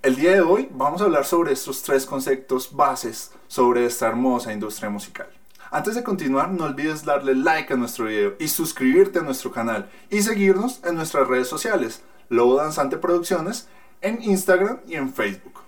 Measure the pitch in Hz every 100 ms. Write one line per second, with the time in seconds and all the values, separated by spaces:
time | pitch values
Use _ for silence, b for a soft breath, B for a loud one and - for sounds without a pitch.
0 | 135 127 165 196 165 202 262 131 143 170
1 | 202 156 135 170 160 131 - 131 - 139
2 | 135 139 131 135 - 131 - 143 123 127
3 | 117 113 - - - - 123 120 120 120
4 | 113 113 131 123 117 107 107 - 110 104
5 | - - - - - - B 147 208 220
6 | 240 185 151 135 165 190 151 135 151 151
7 | 151 143 135 131 156 156 147 131 120 -
8 | 113 107 101 101 156 - 160 - 131 160
9 | 196 180 156 131 123 120 113 110 101 B
10 | B 208 208 214 196 185 240 - 175 165
11 | 160 147 131 127 127 - 226 196 113 -
12 | b b b 117 123 131 151 151 139 160
13 | 175 175 170 180 165 233 - b b b
14 | 196 233 226 190 196 185 202 254 - 160
15 | 135 - 101 95 - -